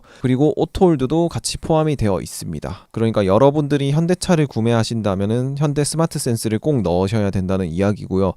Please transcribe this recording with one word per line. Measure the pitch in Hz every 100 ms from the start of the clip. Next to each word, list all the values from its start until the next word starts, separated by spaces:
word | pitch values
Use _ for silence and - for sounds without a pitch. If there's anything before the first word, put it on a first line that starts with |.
| - -
그리고 | 123 127 151 -
오토홀드도 | 165 - 185 151 127 160 170
같이 | 117 - -
포함이 | - 156 156 143
되어 | 110 90
있습니다. | - - 101 78 67 - -
그러니까 | - 113 107 95
여러분들이 | 101 139 147 143 143 139
현대차를 | 151 170 180 - 165 143
구매하신다면은 | 117 113 117 107 113 104 95 101 117 131 139
현대 | 151 147
스마트 | 143 156 165 151
센스를 | 139 113 113 107
꼭 | 151 139
넣으셔야 | 90 87 95 110 101
된다는 | 95 92 95 87
이야기고요. | 82 98 101 98 95 95